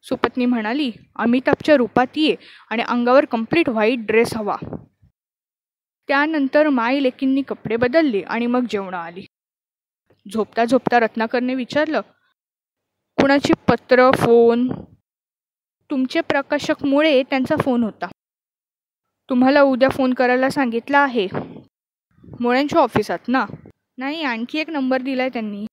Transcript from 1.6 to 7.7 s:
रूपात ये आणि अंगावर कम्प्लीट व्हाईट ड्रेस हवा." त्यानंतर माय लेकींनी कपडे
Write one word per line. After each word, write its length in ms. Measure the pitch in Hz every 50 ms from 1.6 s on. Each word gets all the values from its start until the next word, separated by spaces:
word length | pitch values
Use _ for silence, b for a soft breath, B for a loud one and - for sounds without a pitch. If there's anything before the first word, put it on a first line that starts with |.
| - - 302
रूपात 420 | 277 247 202 _ 247 254 247 _ 294
ये 180 | 311 294 185 B B B B B B B
आणि 120 | 220 226
अंगावर 420 | - - 240 247 240 240 254 277 302
कम्प्लीट 440 | - - 226 226 - - 339 330 -
व्हाईट 380 | 226 220 214 220 262 247 220
ड्रेस 300 | 202 214 226 240 233 -
हवा." 200 | 226 214 202 175 - - - - - - _ _ _ _ _ _ _ _ _ _ _ _ _ _ _ _ _ _ _ _ _ _ _ _ -
त्यानंतर 600 | 285 277 294 311 320 302 277 262 - 294 302 311
माय 320 | 277 247 226 233 262 285
लेकींनी 420 | 277 254 254 - 277 262 269 269
कपडे 340 | 269 - 208 - _ 214